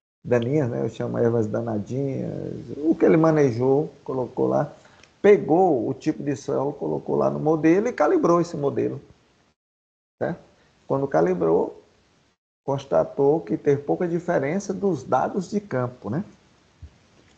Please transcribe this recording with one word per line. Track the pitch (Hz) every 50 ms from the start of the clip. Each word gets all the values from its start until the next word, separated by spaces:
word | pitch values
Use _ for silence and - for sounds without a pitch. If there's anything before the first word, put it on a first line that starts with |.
| _ _ _ _
daninhas, | - - 120 120 117 123 143 156 139 117
né, | 123 135
eu | 135 123
chamo | - - 120 120 117
ervas | 117 120 117 117 120 110
danadinhas, | 107 - 117 117 117 110 104 101 - 120 131 139 135 131 123 120 110 98 92 - - - - - - -
o | - 302 330 -
que | - -
ele | - -
manejou, | 156 160 160 156 151 143 135 113 113 127 131 135 143 156 170 - - -
colocou | - 135 131 123 117 - 131 135
lá, | 127 127 135 143 - - - - - _ _ - - _ _ -
pegou | 202 208 180 - - 156 175 190 180 151 120 107 131
o | 131
tipo | - - 156 - -
de | 143 143 143
solo, | 135 - - 135 131 135 143 143
colocou | - - 156 156 139 - - 147
lá | 147 139 135
no | 143 147
modelo | 143 151 165 156 151 160 170 196 220 247
e | 240
calibrou | - 294 302 381 330 269 170 170 175
esse | 160 - - 156
modelo, | 143 139 127 113 117 123 131 135 - - - _ _ _ _ _ _ _ _ _ _ _ _ _ _ _ _ _ _ _ _ -
certo? | 123 139 170 - - _ _ _ _ _ _ _ _
Quando | - 135 135 139 135
calibrou, | 147 156 165 180 185 180 165 160 165 180 - - - - - _ _ _ _ _ _ _ _ _ _ _ _ _ _ _
constatou | - - 139 135 - - 170 160 156 156 - - 139 143 151 165
que | - - -
teve | - - 147 143 139
pouca | - - 165 165 185
diferença | 170 170 170 165 - 226 - 135 139 165 202 202 - 190
dos | 180 196 196 175 -
dados | - - - 131 147 - - 208 175 -
de | 214 202
campo, | - - 131 127 123 123 - - - 101
né? | 117 165 208 - - _ _ _ _ _ _ _ _ - - - _ _ _ _ _ _ _ _ _